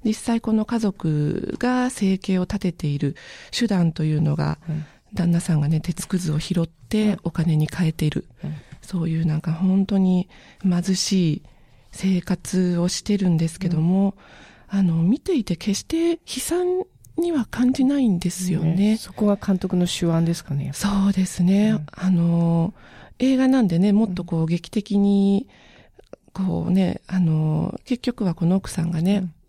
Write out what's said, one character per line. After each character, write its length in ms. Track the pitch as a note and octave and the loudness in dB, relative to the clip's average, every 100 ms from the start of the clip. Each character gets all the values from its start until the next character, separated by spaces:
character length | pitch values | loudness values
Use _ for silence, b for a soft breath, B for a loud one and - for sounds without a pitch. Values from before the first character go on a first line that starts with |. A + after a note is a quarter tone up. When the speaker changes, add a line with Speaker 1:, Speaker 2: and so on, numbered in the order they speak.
| A3 | -2
Speaker 1:
実 80 | |
際 260 | A3 - A#3 | -2 -2 -2
こ 140 | A3+ | 0
の 100 | A3 | 0
家 160 | G#3+ A#3 | 0 0
族 760 | G#3+ - D#3+ D3+ D3 - - - | -2 -2 -2 0 0 -2 -6 -2
が 300 | B3 B3+ B3 | 0 0 -2
生 280 | - F#3+ F#3+ | 0 0 0
計 220 | - F#3+ | 0 -2
を 40 | |
立 160 | F3+ G3+ | -2 -2
て 120 | F#3 | -4
て 160 | E3 D3 | -4 -4
い 100 | C#3+ | -2
る 200 | C#3+ - B B B | -2 -4 B B B
手 160 | - A#3 | -4 0
段 240 | F#3+ E3+ | 2 2
と 140 | D#3+ D#3 | 0 -2
い 100 | D3+ | 0
う 60 | |
の 160 | D#3 D3+ | 0 0
が、 220 | D3+ D3 - | -2 -4 -6
Speaker 2:
う 20 | |
ん。 140 | D#3 D3+ B _ | -8 -8 B _
Speaker 1:
旦 200 | G3 E3+ | -2 2
那 80 | E3+ | 2
さ 160 | - D#3+ | 2 0
ん 40 | |
が 80 | D3 | 2
ね、 140 | D#3+ | 0
鉄 260 | E3+ - - | -2 -8 -4
く 120 | F#3 | -4
ず 120 | F3 | -2
を 80 | D3+ | -4
拾 260 | - F3 E3 | -2 -2 -2
っ 20 | |
て 500 | _ - G#3 G#3+ G3 | _ -4 0 0 0
お 80 | E3+ | -4
金 260 | - E3 D#3 | -2 0 2
に 100 | D3+ | 0
変 200 | - E3 | 0 -2
え 40 | |
て 120 | - D3+ | 0 -2
い 60 | |
る。 160 | - - - | -2 -8 -12
Speaker 2:
う 40 | D3 | -10
ん。 40 | |
う 20 | |
ん。 20 | D3+ B B | -10 B B
Speaker 1:
そ 180 | - F3+ | -8 -4
う 80 | E3 | -2
い 100 | D#3+ | -2
う 60 | D#3+ | 0
な 120 | D3+ | -2
ん 40 | |
か 120 | E3 | -4
本 340 | D#3+ F#3 F#3+ F#3+ | 0 2 2 2
当 100 | G3 | 2
に 320 | F#3 F3+ F3+ B B B | 2 2 -2 B B B
貧 340 | F#3+ F3 F3 F#3 | 0 0 0 -2
し 380 | - F#3+ E3 | 0 2 2
い 100 | D3 - b b b b | -2 -8 b b b b
生 300 | - F#3+ F3+ | -4 0 0
活 560 | - F3+ - F#3 F3+ F3 | -2 -6 -2 0 0 0
を 100 | F3+ | -2
し 140 | - | -2
て 160 | - G#3 | -2 0
る 120 | F#3 | 2
ん 60 | E3 | 2
で 120 | E3 | 0
す 120 | E3 | -2
け 100 | F#3+ | -2
ど 120 | E3 | 0
も、 320 | E3 F#3+ G3 - B B B B B | 2 2 0 -2 B B B B B
Speaker 2:
う 40 | G3 | 0
ん。 40 | |
Speaker 1:
あ 40 | |
の、 100 | F#3 E3 | 2 2
見 180 | E3+ C4 | 2 0
て 160 | - E4 | 0 -2
い 80 | |
て 120 | - E3 | 0 -4
決 240 | - G3 | -2 -4
し 40 | |
て 280 | - E4 E4+ | -2 0 0
悲 60 | E4 - C4 | -2 -6 -10
惨 300 | - F4 F4+ F4+ F#4 _ - - | -4 -2 0 -2 -6 _ -12 -4
に 140 | F4 | -2
は 160 | D#4+ A3+ | 0 -4
感 240 | - B3 | 0 0
じ 120 | C4+ C4 | 2 2
な 140 | C#4+ | 2
い 80 | B3 | 2
ん 120 | F3 | 2
で 100 | F3 | -2
す 240 | F#3 F#3 | -4 -2
よ 80 | D#3+ | 0
ね。 140 | D#3+ F3+ | 0 2
Speaker 2:
ね。 220 | G#3 A3 | 2 0
そ 140 | - | -4
こ 140 | - G#3 | -2 0
が 100 | G3+ | 0
監 220 | - F#3 | 0 -2
督 180 | F#3 F3+ | 0 0
の 120 | F3 | 0
手 180 | - E3+ | 0 0
腕 160 | E3 | 2
で 140 | E3 E3+ | 0 -2
す 100 | - | -4
か 80 | |
ね。 180 | C#3+ C#3 | -6 -4
Speaker 1:
そ 360 | C#3 G3+ G3+ G3 | -4 -2 2 2
う 20 | |
で 140 | F#3+ F#3 | 2 -2
す 180 | - | 0
ね。 280 | F3 G3 G#3+ | 2 4 4
Speaker 2:
う 20 | |
ん。 120 | A3 D3 | 0 -4
Speaker 1:
あ 180 | - F#3 | -4 0
の、 640 | F3+ E3+ E3+ E3+ E3+ E3 B B B B - | 2 4 2 2 2 0 B B B B -2
映 140 | C4 C4 | 2 4
画 140 | C4 | 4
な 120 | C4 | 4
ん 60 | G#3 | 2
で 120 | E3+ | 2
ね、 120 | G3+ | 4
も 140 | G3+ A3 | 4 2
っ 80 | |
と 100 | F3 | -2
こ 140 | F3 E3 | -4 -2
う、 20 | |
Speaker 2:
う 20 | |
ん。 20 | D#3+ | 0
Speaker 1:
劇 240 | E3+ - | -2 -2
的 300 | A3 - G3+ | -6 0 2
に、 480 | G3+ G3+ G3 G3 - B B B B - _ - _ | 4 4 4 2 -2 B B B B -20 _ -20 _
こ 360 | - F#3+ E3+ E3+ | -6 -4 -2 0
う 20 | |
ね、 300 | F#3 F3+ - - | 2 2 -2 -4
あ 120 | F#3+ | 0
の、 580 | E3 D#3 D#3 D#3 D#3+ - | 2 2 0 -2 -4 -6
結 200 | - B3 | -6 -4
局 220 | - A#3+ F#3+ | -4 -2 -4
は 100 | D#3+ | 0
こ 100 | E3+ | 0
の 120 | F#3+ | 0
奥 120 | - | -2
さ 140 | - | -6
ん 80 | E3 | -4
が 100 | E3 | 0
ね、 160 | F3 G3+ | 0 0
Speaker 2:
う 20 | |
ん。 120 | F#3 - | -2 -10